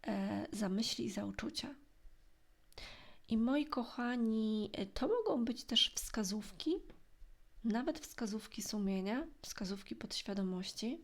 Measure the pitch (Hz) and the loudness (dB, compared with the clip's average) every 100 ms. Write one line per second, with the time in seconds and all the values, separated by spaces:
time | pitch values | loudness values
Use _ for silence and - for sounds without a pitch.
0 | - 196 196 202 - 202 202 190 226 - | 0 0 2 0 -2 0 2 2 2 0
1 | 226 202 202 196 - - 285 285 - - | -2 -2 -4 -4 -4 -4 -6 -10 -18 -20
2 | - - - - - - - - - - | -20 -20 -20 -20 -20 -20 -20 -14 -12 -12
3 | - - - 226 233 285 302 269 233 - | -16 -18 0 2 4 4 2 0 -2 -2
4 | 240 247 226 220 220 214 208 - 190 - | 0 2 4 4 4 2 0 -2 -2 0
5 | 285 480 427 302 233 240 - 226 - - | 2 4 4 4 2 0 2 4 4 2
6 | - - 196 208 202 - - 359 - - | -2 0 0 0 -4 -4 2 2 0 -16
7 | - - - - - - 233 220 277 302 | -20 -18 -16 -16 -18 -2 2 4 2 -2
8 | - - 226 214 - - - 214 196 190 | -4 -4 -2 -2 -4 -6 -2 0 2 2
9 | 190 240 330 - - - 185 196 - - | 2 0 -2 -8 -10 -6 -4 -4 -6 -8
10 | - - - 202 190 180 190 - 220 330 | -4 -4 -2 0 0 0 -4 -4 -4 -4